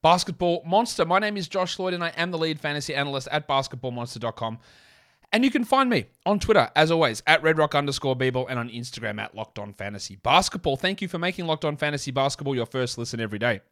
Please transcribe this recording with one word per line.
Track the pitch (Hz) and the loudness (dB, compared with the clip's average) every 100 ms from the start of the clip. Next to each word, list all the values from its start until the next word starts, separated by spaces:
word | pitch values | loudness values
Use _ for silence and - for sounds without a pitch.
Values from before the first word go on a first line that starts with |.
Basketball | 160 180 - 170 175 170 | 6 4 2 -2 0 0
Monster. | 160 196 233 - | 2 2 2 0
My | 165 185 | 2 2
name | 208 208 | 2 -4
is | 175 | -4
Josh | 190 185 - | -2 -2 -2
Lloyd | 185 | -4
and | 175 | -2
I | 170 | -4
am | - 170 | -2 -2
the | 170 | 0
lead | 160 156 | -2 -2
fantasy | 151 147 135 | -4 -4 -4
analyst | 143 143 139 127 | -4 -2 -4 -2
at | 151 147 | -4 0
basketball | 135 135 123 127 | -2 -2 -6 -8
monster | 120 120 120 | -6 -8 -6
dot | 117 - | -6 -4
com. | 113 113 _ - _ _ _ _ _ | -8 -8 _ -20 _ _ _ _ _
And | 220 | 2
you | 262 | 2
can | 262 | 0
find | 233 269 262 | 2 2 4
me | 202 - _ - | 2 -2 _ -2
on | 208 | 0
Twitter, | - 202 117 - | 4 4 4 4
as | 156 | 4
always, | 165 147 110 - | 4 2 2 4
at | 160 | 4
Red | 156 156 | 4 2
Rock | 151 | 2
underscore | 147 143 135 139 | 2 0 -2 -2
Beeble | 127 131 127 127 | 0 0 0 -4
and | 127 | -4
on | 120 | -6
Instagram | 117 120 - 110 104 | -8 -12 -8 -6 -6
at | 110 | -8
Locked | 107 110 - | -8 -12 -10
On | 104 | -14
Fantasy | 98 101 104 - 95 | -10 -10 -8 -12 -6
Basketball. | 120 156 190 185 151 135 | 4 4 4 -2 -2 0
Thank | 180 202 | -2 -2
you | 185 | -6
for | 165 | -2
making | 175 180 170 | -4 -2 -2
Locked | 156 | 0
On | 156 147 | -2 -2
Fantasy | 151 143 139 | -2 -2 -4
Basketball | 131 135 - 139 | 0 0 0 -4
your | 127 113 | -2 -2
first | 131 123 - | -2 -2 -4
listen | 117 117 | -6 -4
every | 110 104 | -4 0
day. | 117 101 _ | 0 0 _